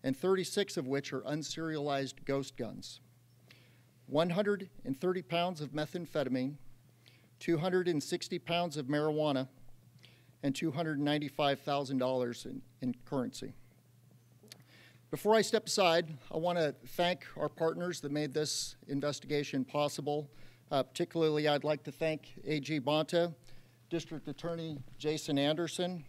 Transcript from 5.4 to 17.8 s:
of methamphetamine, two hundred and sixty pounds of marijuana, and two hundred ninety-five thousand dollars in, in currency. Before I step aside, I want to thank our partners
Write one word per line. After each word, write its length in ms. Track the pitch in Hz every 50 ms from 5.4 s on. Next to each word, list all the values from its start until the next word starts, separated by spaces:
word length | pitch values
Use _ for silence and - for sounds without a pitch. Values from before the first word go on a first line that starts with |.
| 175 180 185 151
of 100 | 151 139
methamphetamine, 840 | 147 151 151 - - - 170 - - 156 135 127 127 131 127 135 147 - - - - - - - - _ - - - - - - - _
two 180 | - - 170
hundred 300 | 151 170 185 180 185 180
and 140 | 180 165 147
sixty 380 | - - - - - - 175 175
pounds 360 | - - 170 175 175 175 139
of 120 | 151 131
marijuana, 600 | 123 147 147 151 156 151 151 151 151 139 131 131 131 - - - - - - - - _ - - - - - - - - _
and 140 | - 139 135
two 160 | - 170 160
hundred 280 | - 175 170 156 147 139
ninety-five 600 | 147 147 147 151 147 135 - - 151 139 139 131
thousand 400 | - 151 143 143 139 131 135 131
dollars 460 | 127 131 131 127 123 120 117 - -
in, 140 | - 135 - - - - -
in 140 | 135 127 120 - -
currency. 480 | - 147 135 120 110 - - 113 110 - - - - _ - _ - _ - _ - - - _ _ - - - - - - - _ - - - - - - _ _
Before 240 | - 143 - 208 220
I 60 | 220
step 260 | 214 - - 214 -
aside, 500 | - - - 180 170 165 170 170 156 160 131 - - -
I 40 |
want 200 | 160 165 175 175
to 160 | 175 160 147 135 - -
thank 400 | - - - 175 175 180 175 - - -
our 120 | - 151 147
partners 520 | - - 160 160 165 170